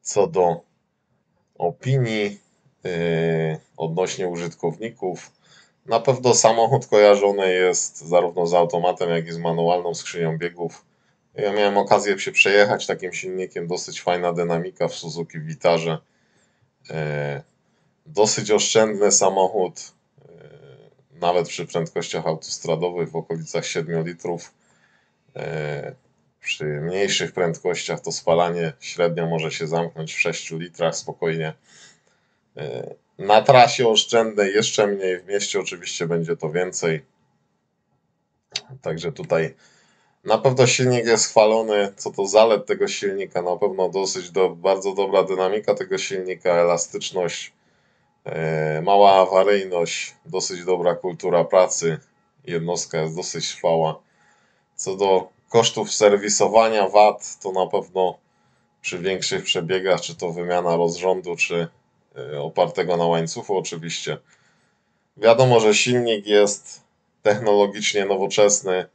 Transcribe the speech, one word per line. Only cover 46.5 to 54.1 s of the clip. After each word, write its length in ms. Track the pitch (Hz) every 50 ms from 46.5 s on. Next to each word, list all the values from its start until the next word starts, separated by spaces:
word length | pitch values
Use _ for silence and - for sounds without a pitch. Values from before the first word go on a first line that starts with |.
| 87 85 87 87 87 85 85 - - 101 - - - 92 90 85 - - - - _ _ _ _ _ _ _ _ _ _ _ _ _ _ _
e, 560 | - 82 80 80 78 80 78 78 78 76 78
mała 320 | 82 95 101 101 101 101 98
awaryjność, 1000 | 95 92 92 95 95 95 101 104 101 95 95 90 87 85 80 - - - - - _ _
dosyć 400 | - 82 95 92 - 98 87 87
dobra 300 | 90 92 87 87 87 85
kultura 480 | 85 - 92 87 80 - 92 87 85 85
pracy, 540 | - - 95 92 90 - - 85 82 80 76 _ _ _ _ _ _ _ _ _
jednostka 520 | - 85 85 82 85 87 82 - - - 82
jest 180 | 78 80 80
dosyć 400 | 87 90 - - 85 78 - -
trwała. 520 | - - 87 82 80 80 78 80 - _ _